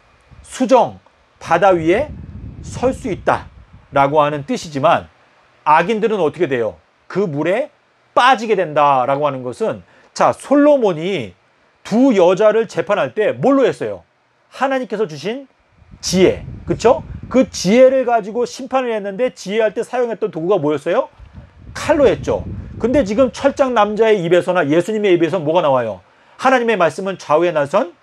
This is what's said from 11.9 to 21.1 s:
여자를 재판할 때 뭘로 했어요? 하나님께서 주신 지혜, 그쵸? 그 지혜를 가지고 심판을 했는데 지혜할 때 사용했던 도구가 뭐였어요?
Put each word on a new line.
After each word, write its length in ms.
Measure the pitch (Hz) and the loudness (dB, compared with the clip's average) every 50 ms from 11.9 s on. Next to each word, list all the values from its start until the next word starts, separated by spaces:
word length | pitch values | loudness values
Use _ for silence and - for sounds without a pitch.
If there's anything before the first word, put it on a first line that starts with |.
| 190 233 262 277 220 190 | 0 2 4 4 4 4
여자를 500 | 170 175 190 185 214 214 208 226 226 - | 4 4 4 4 4 2 2 2 0 -2
재판할 480 | - 160 - - 208 190 - 127 - | -4 -6 -4 -2 -2 -2 -2 -2 -2
때 160 | 214 208 175 | -2 -2 -2
뭘로 340 | 120 117 160 247 277 277 247 | -2 0 0 2 2 4 2
했어요? 380 | 185 143 - 127 107 101 85 - _ _ _ _ _ _ _ _ _ | 2 0 -2 -6 -8 -8 -10 -14 _ _ _ _ _ _ _ _ _
하나님께서 580 | - - 254 277 269 262 254 190 220 190 220 156 | -8 -4 -4 -2 -2 -4 -4 -6 -6 -4 -6 -6
주신 400 | 156 139 131 196 233 277 277 - _ _ _ _ _ _ _ _ - - | -6 -8 -8 -8 -8 -10 -12 -18 _ _ _ _ _ _ _ _ -20 -12
지혜, 440 | - - 170 185 185 135 101 - - - - - - | -8 -2 2 4 4 4 2 0 -6 -14 -16 -12 -8
그쵸? 380 | - - - - 233 302 320 - - - - - - | -8 -6 0 2 2 2 2 0 -8 -14 -16 -10 -2
그 200 | - 254 247 - | 0 0 0 0
지혜를 560 | - - - 175 214 247 262 262 269 262 254 | -2 -6 -2 2 4 6 6 6 6 2 0
가지고 400 | 233 240 226 185 214 196 240 240 | 0 0 -2 -2 -4 -6 -6 -6
심판을 460 | 220 - - 262 - 269 262 254 240 226 | -6 -6 -10 -8 -4 -4 -2 -2 -2 -4
했는데 400 | 214 196 202 196 190 254 254 - | -6 -6 -8 -6 -4 -4 -4 -4
지혜할 400 | - - 180 202 226 226 214 - | -8 -10 -6 -2 0 0 0 -2
때 80 | 247 | -4
사용했던 500 | 214 - - 247 247 233 214 - - 202 | -6 -6 -4 -4 -4 -4 -4 -4 -6 -6
도구가 260 | - 170 160 175 208 180 | -6 -4 -2 0 0 0
뭐였어요? 520 | 143 151 151 147 - 170 185 247 311 - | 0 0 -2 -2 -2 -2 -2 -2 -4 -6